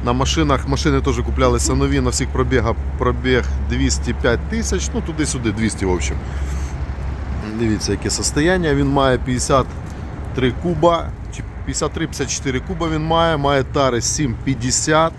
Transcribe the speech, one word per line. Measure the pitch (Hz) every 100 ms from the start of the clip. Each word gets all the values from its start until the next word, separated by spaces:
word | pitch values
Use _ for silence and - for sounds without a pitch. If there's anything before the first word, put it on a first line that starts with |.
На | 123
машинах, | 127 135 - 151 131 139
машини | 135 156 135
теж | 131 120
куплялися | 120 - 127 120 -
нові, | 131 139 139
на | 127
всіх | 120 131
пробіга, | 135 123 127 113 110 - -
пробіг | 123 120 127 127 113 - 104
двісті | 123 135 - - 117
п'ять | 131 117
тисяч, | - 220 196 190 -
ну, | 240
туди-сюди, | - 156 147 135 117
двісті, | 104 110 - 95
в |
общем. | 90 - - - - - - - - - - - - - - 107 110
Дивіться, | 113 104 -
яке | 101 104
состояння, | - - 147 160 185 160
він | 143 143
має | 139 135 127
п'ятдесят | 131 123 - 135 120 - - - - - -
три | - 127 -
куба, | 175 160 170 170 139 - - -
чи | - -
п'ятдесят | - 131 151
три, | - 156
п'ятдесят | - 131
чотири | - 143 127
куба | 123 180 165
він | 156
має, | 160 165 165 156
має | 143 139
тари | 127 147 135 120
сім | 113 - 143 110
п'ятдесят | - 120 123 127 - 156 165